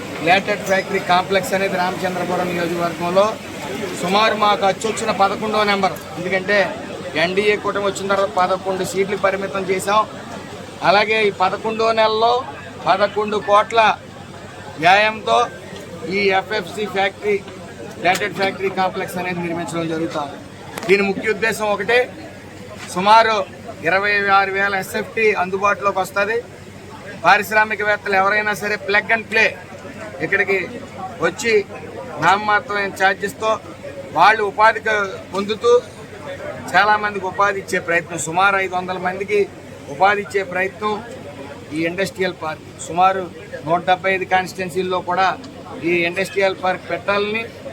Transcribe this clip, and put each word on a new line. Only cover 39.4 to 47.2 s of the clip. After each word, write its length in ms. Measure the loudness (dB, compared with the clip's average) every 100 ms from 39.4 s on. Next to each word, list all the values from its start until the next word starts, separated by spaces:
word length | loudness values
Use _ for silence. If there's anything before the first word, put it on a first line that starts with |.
| 0 -2 -16 -16 -8
ఉపాధి 300 | 2 4 4
ఇచ్చే 220 | 0 -2
ప్రయత్నం 520 | -2 -2 -2 -2 -4 -4 -6 -14 -14 -12 -14 -14 -8
ఈ 60 | -2 -2
ఇండస్ట్రియల్ 500 | -2 -4 -2 -4 -4
పార్క్. 240 | -8 -8 -12 -14 -4
సుమారు 360 | 4 4 4 -4 -10 -12 -8 0
నూట 140 | 0 4
డెబ్బై 240 | 2 4
ఐదు 100 | 0
కాన్స్టిట్యుయెన్సీల్లో 760 | 2 2 0 -4 -4 -2 0 -2
కూడా 280 | 0 2 2 0 -6 -16 -14 -6
ఈ 80 | 0 2 2
ఇండస్ట్రియల్ 480 | 0 -2 2 0 2
పార్క్ 220 | -2 -2 -4
పెట్టాలని 520 | -6 0 0